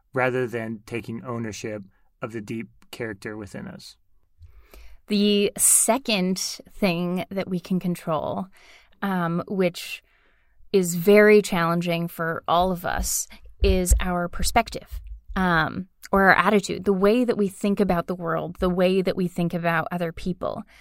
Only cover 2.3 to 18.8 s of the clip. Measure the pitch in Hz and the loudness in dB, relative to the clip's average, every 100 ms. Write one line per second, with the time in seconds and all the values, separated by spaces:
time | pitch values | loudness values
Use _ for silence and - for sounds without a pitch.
2.3 | 113 104 113 - - - - 113 101 113 | -10 -8 -10 -10 -16 -18 -10 -10 -8 -12
3.3 | 107 101 - - 185 - - _ _ _ | -12 -12 -12 -14 -16 -20 -20 _ _ _
4.3 | _ - - - - - - - 208 208 | _ -20 -20 -20 -20 -20 -14 -2 2 4
5.3 | 202 202 - - - - 247 240 202 185 | 4 2 2 2 4 2 0 0 0 0
6.3 | 185 - - - - 196 170 175 185 - | -2 -6 -10 -14 -4 -2 0 -2 -4 -6
7.3 | 190 185 180 - 185 180 175 - 156 69 | -6 -6 -6 -2 -2 -2 -6 -4 -4 -4
8.3 | 196 190 - - - _ - 147 185 165 | -6 -8 -14 -20 -20 _ -8 -4 -2 -2
9.3 | 170 - 190 180 175 - - _ _ _ | -2 -4 0 0 -2 -12 -14 _ _ _
10.3 | _ _ - - 196 175 175 185 208 208 | _ _ -20 0 2 2 2 6 8 10
11.3 | 208 202 180 165 170 175 170 170 - 165 | 8 6 0 0 0 -2 -4 -4 -6 -6
12.3 | 160 - 170 185 175 175 - - - - | -4 0 2 2 -2 -4 -4 -4 -4 -6
13.3 | - - - 196 185 180 - 185 175 175 | -14 -20 -2 2 2 2 2 0 -2 -4
14.3 | - - 240 - - - - - - - | -2 0 0 0 -6 -12 -14 -14 -16 -8
15.3 | 190 180 165 156 190 185 _ - 196 190 | -2 2 2 0 -4 -10 _ 0 4 6
16.3 | - 180 214 - 180 202 185 202 247 240 | 6 6 4 2 -4 -2 2 4 4 2
17.3 | 214 196 - 208 202 190 170 - 180 165 | 0 -2 -2 0 2 2 0 -2 -4 -4
18.3 | 160 160 - 180 180 | -4 -4 -2 0 2